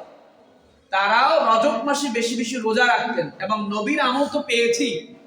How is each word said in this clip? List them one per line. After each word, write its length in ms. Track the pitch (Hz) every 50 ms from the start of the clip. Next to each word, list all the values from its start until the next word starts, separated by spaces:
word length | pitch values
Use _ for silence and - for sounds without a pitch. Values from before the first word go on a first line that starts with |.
| - - - - - - _ _ _ _ _ _ _ _ _ _ _ _
তারাও 440 | - 190 196 202 214 240 262 294 320 311 -
রজব 400 | - 214 220 233 294 311 - 269
মাসে 240 | 285 277 - 294 233
বেশি 260 | 220 233 226 233 247
বেশি 200 | 226 254 - 262
রোজা 300 | 254 214 220 220 233 247
রাখতেন। 440 | 247 202 - - 214 240 - - 147 - -
এবং 280 | 190 196 214 214 214 202
নবীর 320 | 202 214 - 262 294 302
আমল 260 | 277 254 247 269 285
তো 140 | - - 294
পেয়েছি, 760 | - - 240 233 233 233 233 - 285 240 - - - - - - -